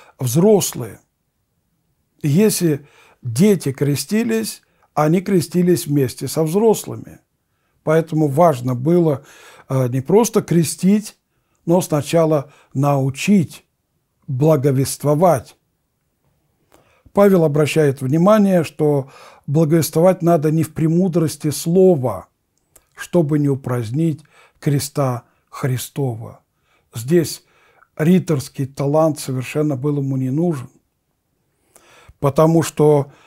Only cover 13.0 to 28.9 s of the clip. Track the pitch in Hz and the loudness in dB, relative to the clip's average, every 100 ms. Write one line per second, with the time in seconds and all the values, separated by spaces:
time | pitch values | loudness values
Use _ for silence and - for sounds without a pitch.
13 | 135 131 - 202 151 - _ _ _ _ | -2 -4 2 2 2 -6 _ _ _ _
14 | _ _ - 127 151 156 139 131 131 - | _ _ -10 -2 2 2 2 0 -2 -4
15 | 160 151 180 139 - _ _ _ _ _ | -2 2 2 0 -4 _ _ _ _ _
16 | _ _ _ _ _ _ _ _ _ _ | _ _ _ _ _ _ _ _ _ _
17 | _ - 202 190 160 147 151 160 147 135 | _ 2 4 4 2 2 0 2 0 0
18 | 131 156 180 220 196 185 156 - 151 147 | -2 2 4 4 4 2 -2 -2 0 0
19 | 135 - - - - 147 160 165 143 160 | -4 -14 -20 -20 -4 0 2 2 0 2
20 | 180 185 165 170 151 160 - - 160 165 | 2 2 2 2 2 0 -2 -2 -2 0
21 | 190 165 156 - 151 131 170 180 185 165 | 0 0 -2 -4 -6 -6 -2 4 4 4
22 | 123 95 - _ _ _ _ _ _ - | 0 -6 -12 _ _ _ _ _ _ -20
23 | - 175 151 151 143 135 123 123 110 131 | -4 -2 0 0 0 -2 -4 -6 -4 -2
24 | 165 143 - _ _ _ - 143 - - | -2 -4 -12 _ _ _ -2 -2 -4 -4
25 | 135 120 - _ _ - 139 127 - - | -4 -4 -12 _ _ -8 -6 -4 -6 -8
26 | 139 113 107 - _ _ _ _ _ 120 | -6 -8 -14 -20 _ _ _ _ _ -14
27 | 120 170 156 - _ _ _ _ _ - | 0 0 0 -6 _ _ _ _ _ -4
28 | 156 185 - 143 - - 135 - 139 | 2 2 2 -4 -4 -8 -10 -6 -2